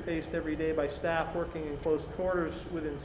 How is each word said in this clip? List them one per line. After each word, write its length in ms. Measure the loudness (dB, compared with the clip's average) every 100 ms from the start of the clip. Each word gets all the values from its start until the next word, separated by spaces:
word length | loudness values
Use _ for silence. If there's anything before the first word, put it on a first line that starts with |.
| 0
faced 280 | -2 0
every 220 | -2 0 0
day 160 | 2
by 160 | 2 0
staff 460 | 0 2 2 2
working 320 | 0 -2 -2 -4
in 120 | 0
close 260 | 2 2 2 -2
quarters 360 | 2 2 2 -2 -4
within 260 | -4 -2 -4